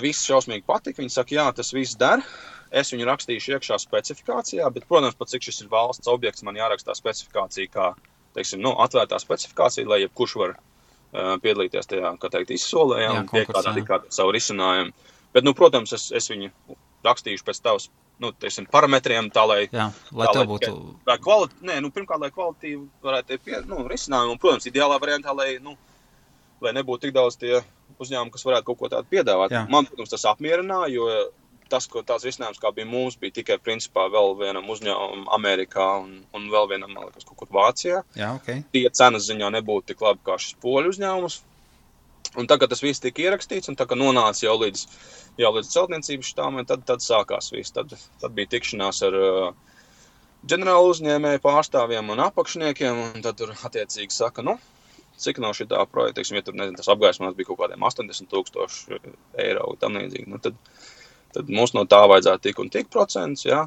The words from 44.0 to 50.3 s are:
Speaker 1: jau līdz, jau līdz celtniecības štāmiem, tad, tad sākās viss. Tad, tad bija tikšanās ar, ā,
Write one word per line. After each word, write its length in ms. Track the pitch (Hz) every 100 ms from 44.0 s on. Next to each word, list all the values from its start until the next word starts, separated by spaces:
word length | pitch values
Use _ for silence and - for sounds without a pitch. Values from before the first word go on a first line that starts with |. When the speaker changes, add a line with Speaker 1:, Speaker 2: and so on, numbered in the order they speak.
| 135 127 110 101 110
Speaker 1:
jau 80 | 113
līdz, 200 | 107 98 - - - - - - 113
jau 80 | 110
līdz 100 | 107 170
celtniecības 580 | 180 160 151 139 127
štāmiem, 320 | - 147 135 120
tad, 180 | 139 -
tad 160 | 123 -
sākās 460 | 110 98 101 -
viss. 200 | - - -
Tad, 160 | - - - -
tad 120 | -
bija 160 | 107 98 120
tikšanās 480 | - 110 98 - 98
ar, 160 | 95
ā, 260 | 95 95 92 - _ _ _ _ _ _ _